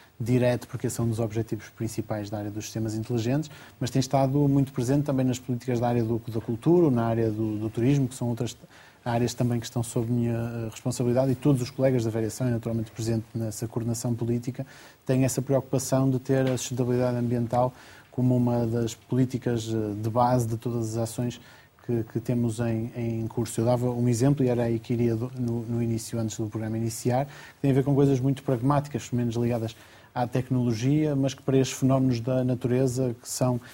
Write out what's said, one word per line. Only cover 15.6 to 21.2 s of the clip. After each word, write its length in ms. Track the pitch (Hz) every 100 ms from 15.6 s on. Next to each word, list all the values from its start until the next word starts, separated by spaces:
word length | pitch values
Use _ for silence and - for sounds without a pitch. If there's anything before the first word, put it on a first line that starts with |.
| - 131 - 135 135
de 80 | 127
ter 320 | 131 135 131
a 60 | 123
sustentabilidade 580 | - 127 123 123 123 123
ambiental 560 | 120 120 117 123 127 - - - -
como 240 | - 127
uma 320 | 123 120 120 117
das 280 | 117 113
políticas, 720 | - - 127 127 123 123 117 113
eh, 340 | 110 107 104
de 60 | 113
base 380 | 117 123 127 113
de 80 | 110
todas 400 | 123 117 110 113
as 140 | 117
ações 280 | -